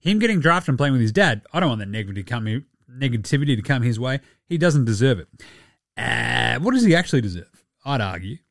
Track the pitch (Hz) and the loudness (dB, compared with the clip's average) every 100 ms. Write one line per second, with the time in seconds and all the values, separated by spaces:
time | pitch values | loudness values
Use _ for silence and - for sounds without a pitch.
0 | 160 208 226 208 156 170 175 131 143 131 | 0 0 2 2 2 2 0 0 2 2
1 | 113 113 190 110 _ 165 175 110 101 107 | 2 2 2 0 _ -2 0 -2 -6 -8
2 | 101 98 95 120 110 113 147 _ _ 127 | -6 -8 -6 -6 -4 -4 -8 _ _ -6
3 | 135 117 - 143 143 120 101 135 120 113 | -2 -2 0 0 2 0 0 0 0 -2
4 | 127 135 _ _ _ 170 170 147 117 107 | -4 -6 _ _ _ 0 2 4 2 2
5 | 131 107 78 - - - _ _ _ - | 2 2 -4 -20 -20 -20 _ _ _ -8
6 | - 60 58 62 60 - 180 254 226 165 | -4 -2 -2 0 0 -2 0 2 4 4
7 | 180 143 107 87 - _ _ _ 135 139 | 2 0 -2 -6 -14 _ _ _ -6 -4
8 | 101 87 92 143 _ | -4 -6 -10 -14 _